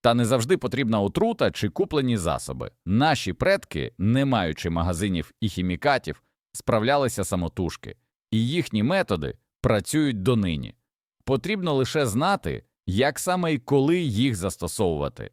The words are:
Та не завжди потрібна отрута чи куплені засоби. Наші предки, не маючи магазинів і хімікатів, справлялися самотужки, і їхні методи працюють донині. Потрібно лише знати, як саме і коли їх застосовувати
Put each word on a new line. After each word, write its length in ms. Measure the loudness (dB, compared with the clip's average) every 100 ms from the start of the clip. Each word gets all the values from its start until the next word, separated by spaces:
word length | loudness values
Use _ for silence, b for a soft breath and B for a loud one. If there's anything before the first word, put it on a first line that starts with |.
Та 120 | 4
не 100 | 2
завжди 320 | 2 0 2 0
потрібна 440 | 0 -2 0 0
отрута 500 | 0 0 0 2 0
чи 180 | 0 -4
куплені 480 | -2 -2 0 0 0
засоби. 540 | 0 -2 -6 -10 -10 _ 0
Наші 460 | 2 4 2 -2
предки, 600 | -2 0 0 -2 -6 -6 -2
не 260 | 2 2
маючи 460 | 2 2 0 -2 -4
магазинів 640 | 0 0 0 -2 -2 -6 _
і 80 | -4
хімікатів, 760 | -2 -2 0 0 0 -2 -12 _ _ _
справлялися 720 | -8 0 2 4 2 2 0
самотужки, 720 | -2 0 -2 -2 -4 -4 -16 -18 _ _ _
і 180 | 0 2
їхні 340 | 0 -2 0
методи 520 | 2 0 0 -2 -4 -8 _ _
працюють 600 | 0 0 0 0 0 0
донині. 520 | 0 2 0 -2 -6 -16 _ _ _ _
Потрібно 500 | -2 -2 0 -4 0
лише 320 | 0 0 0 0
знати, 580 | 0 0 0 -2 -8 _ _ -4
як 320 | 0 0 0
саме 340 | -4 -2 0
і 60 | -2
коли 420 | 2 2 4 2
їх 360 | 0 0 0 0
застосовувати 920 | -4 -4 -8 -2 0 0 -4 -6 -16